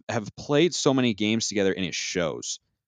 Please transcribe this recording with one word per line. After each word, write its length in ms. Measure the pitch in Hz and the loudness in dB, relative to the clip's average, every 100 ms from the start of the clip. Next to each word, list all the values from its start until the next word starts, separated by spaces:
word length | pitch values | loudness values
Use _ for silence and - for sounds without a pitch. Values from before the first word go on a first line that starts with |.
| - | -6
have 260 | 117 104 - | -6 -6 -8
played 360 | - 147 165 | 0 2 2
so 200 | - - | 2 2
many 220 | 135 123 104 | 4 2 2
games 340 | 107 113 - | 2 0 0
together, 240 | 101 98 | 0 0
and 100 | 90 | 0
it 100 | 90 | -2
shows. 680 | - - 90 82 60 - - _ _ | -4 -4 -2 -2 -2 -8 -10 _ _